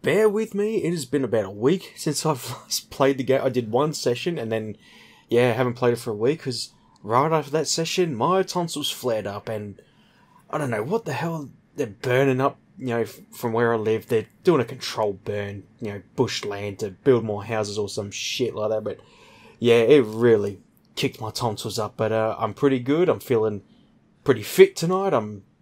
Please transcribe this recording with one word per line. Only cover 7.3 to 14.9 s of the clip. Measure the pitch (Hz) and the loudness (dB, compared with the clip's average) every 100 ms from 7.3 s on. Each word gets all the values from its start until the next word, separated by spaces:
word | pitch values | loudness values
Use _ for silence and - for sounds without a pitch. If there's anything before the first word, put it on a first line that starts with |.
after | 160 135 | 0 0
that | 151 143 | -4 -2
session, | - 165 - 175 | -2 -2 0 -2
my | 117 139 190 | 0 0 0
tonsils | 190 180 170 151 143 | 0 -4 -4 -4 -6
flared | - 127 110 101 | -4 -2 -2 -4
up, | 101 - | -8 -8
and | 107 104 95 _ _ _ _ _ _ _ | -8 -8 -14 _ _ _ _ _ _ _
I | 151 | -6
don't | 143 | -4
know | 110 | -4
what | 117 220 196 | -2 -4 -4
the | |
hell | 123 165 165 139 - _ - | -6 -4 -6 -10 -18 _ -8
they're | 123 | -8
burning | 95 127 127 139 127 | -6 0 2 2 2
up, | 139 - _ - | 0 -4 _ -10
you | 127 | -4
know, | 117 | -2
f-, | 110 - - | -4 -8 -20
from | - 120 | -8 -4
where | 113 120 | 0 2
I | 113 | 2
live. | 107 110 - | 0 -2 0
They're | 113 104 _ | -2 -2 _
doing | - 165 | 2 2
a | 143 | 2
controlled | 131 - | -6 -8